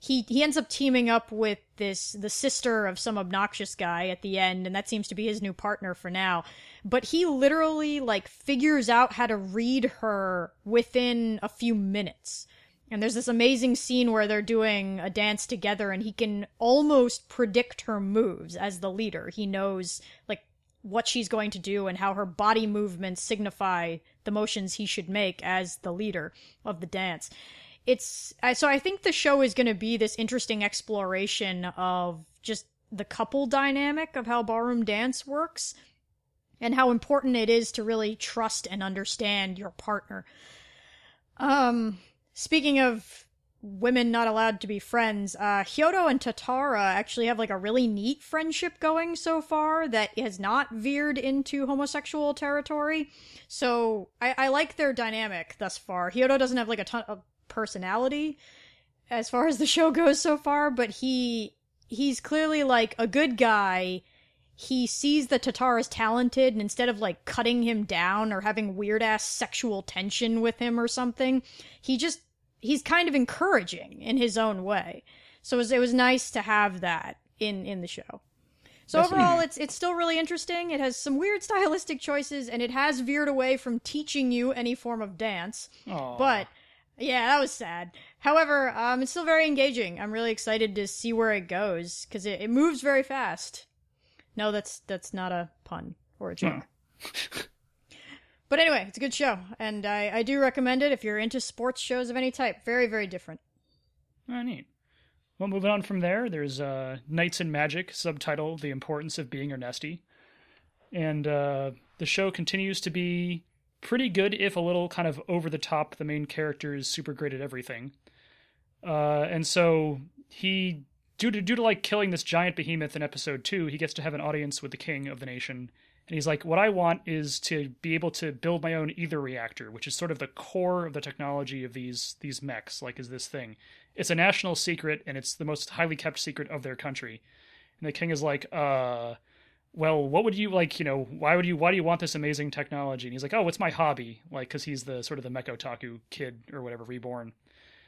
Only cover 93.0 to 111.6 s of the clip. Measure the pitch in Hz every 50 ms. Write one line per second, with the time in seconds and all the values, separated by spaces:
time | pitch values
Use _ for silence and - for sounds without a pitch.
93 | 269 269 262 269 247 190 165 175 - - - - - _ _ _ _ _ _ _
94 | _ _ _ _ - _ - - 214 214 208 208 202 - - - - - 196 180
95 | - - - 190 185 185 180 175 175 165 _ _ - - - - - - 175 -
96 | _ _ _ - - 175 175 165 180 175 147 143 - - _ _ _ _ _ -
97 | - - - - - - - - - - _ _ _ _ _ _ _ _ - -
98 | - - - - _ _ _ _ _ - 277 302 330 330 294 240 190 202 - 220
99 | 240 277 - - 285 269 220 185 185 185 220 - 226 214 214 208 202 202 208 208
100 | 208 208 208 226 233 208 277 277 277 262 254 277 254 247 254 262 277 285 277 254
101 | - 220 208 214 214 226 220 262 - - - - 233 254 254 - - - 254 247
102 | 254 240 240 254 254 254 247 - 269 226 185 - - - 233 247 247 226 208 220
103 | 208 190 180 180 - - 160 - _ _ _ _ _ _ _ _ _ _ _ _
104 | _ _ _ _ _ - 240 247 240 254 214 147 - _ _ _ _ _ _ _
105 | _ _ _ _ _ _ _ - 185 202 196 196 190 202 208 202 196 - 202 185
106 | 175 175 185 214 247 240 180 156 147 143 131 131 143 139 135 135 131 131 131 127
107 | 120 147 151 165 170 175 - - 180 160 151 147 151 151 143 170 185 - - -
108 | - 175 156 143 - - 151 147 151 156 165 160 143 147 135 135 - - 156 147
109 | 151 160 - - 156 123 - 139 135 143 139 127 123 123 123 - - 151 170 170
110 | _ _ _ _ _ _ _ _ _ _ _ _ _ _ _ _ _ _ - 180
111 | 160 156 156 151 147 151 147 143 143 143 143 135